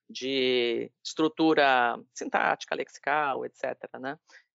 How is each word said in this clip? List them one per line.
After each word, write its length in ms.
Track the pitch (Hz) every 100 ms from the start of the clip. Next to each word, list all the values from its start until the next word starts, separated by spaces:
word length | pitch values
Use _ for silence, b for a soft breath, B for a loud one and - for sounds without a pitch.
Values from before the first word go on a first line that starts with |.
| _
de 800 | 113 127 135 127 127 120 117 117 -
estrutura 920 | - - 156 - 160 156 139 127 120 117 -
sintática, 640 | - - - - 156 -
lexical, 680 | - - - - 147 147 127
et 120 | 123 -
cetera, 420 | 131 123 - 123
né? 200 | 131 151 _ b b